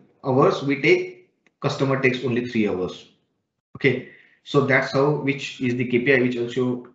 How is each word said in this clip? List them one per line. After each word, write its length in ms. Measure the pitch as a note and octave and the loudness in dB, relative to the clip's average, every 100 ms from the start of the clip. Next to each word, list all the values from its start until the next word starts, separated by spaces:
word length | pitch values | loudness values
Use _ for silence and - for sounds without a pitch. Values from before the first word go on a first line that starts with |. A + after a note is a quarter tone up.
| _ _ | _ _
hours. 380 | C3+ C3 F#3 F#3 | 0 4 4 2
We 180 | C#3 C3+ | -2 0
take, 500 | D#3 F3+ - - _ _ _ _ | 2 2 0 -12 _ _ _ _
customer 400 | D3+ - C3+ C3 | -6 0 0 2
takes 240 | C3 - | 0 0
only 220 | C3+ A#2+ B2 | -2 -2 -2
three 200 | A2+ G#2 | 0 0
hours. 460 | F#2 F2+ - - _ _ _ _ _ _ - | 0 -4 -8 -20 _ _ _ _ _ _ -2
Okay, 320 | C3 A#2+ - - _ _ | 0 0 -6 -18 _ _
so 180 | - C#3+ | -4 0
that's 300 | B2 C3 - | 2 0 0
how, 180 | C3+ D3 | 0 0
which 500 | C#3+ C3+ C3+ - - | 0 -2 -4 -6 -6
is 160 | B2+ B2 | -4 -2
the 80 | |
K 140 | A#2+ A#2+ | 0 0
P 140 | B2+ | 4
I, 60 | B2+ | 4
which 180 | B2 A#2+ | 2 -2
also 480 | A#2 B2+ B2 B2 - | -4 -2 -2 -4 -8